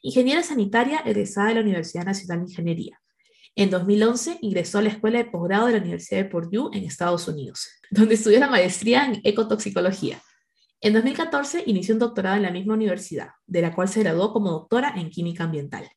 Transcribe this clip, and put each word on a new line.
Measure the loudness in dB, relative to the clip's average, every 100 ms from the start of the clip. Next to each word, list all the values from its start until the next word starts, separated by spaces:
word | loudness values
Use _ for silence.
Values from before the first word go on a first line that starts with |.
Ingeniera | 0 2 4 2
sanitaria | 0 -2 2 2 2 0
egresada | -2 -2 -2 0 0
de | 2
la |
Universidad | 0 -2 -4 -6 -4
Nacional | -6 -4 -6 -6
de |
Ingeniería. | -6 -4 -4 -6 -14 _ _ _ _ _ 0
En | 2
dos | 2 2
mil | 4
once | 4 2 -4 -6
ingresó | -2 -2 -2 0
a |
la | 0
Escuela | 0 0 0
de | -2
Posgrado | -4 0 2 2
de |
la | 2
Universidad | 0 -8 -4 -4
de | -2
Purdue | -4 -4 -4 -4
en | -6 -8
Estados | -4 -2 -2 -4
Unidos, | -8 -10 -12 -14 _ _
donde | 4 6 6
estudió | 6 6
la | 6
maestría | 4 2 0 2 2 2
en | 0 0
ecotoxicología. | 0 0 -2 -2 0 0 0 -6 -8 _ _ _ _ _ _
En | 2
dos | 4
mil | 2
catorce | -2 -2 -2 -2 -4 0
inició | -2 2 2
un |
doctorado | 2 0 0 0
en |
la | 0
misma | -2 -2
universidad, | 0 0 -2 -6 -10 -10 _ _
de | 0
la | 0 0
cual | -2
se | 0
graduó | 0 2 0
como | 0 -2
doctora | -4 -2 0 0 -4
en | -8
química | -6 -8 -4
ambiental | -6 -6 -8 -12 -14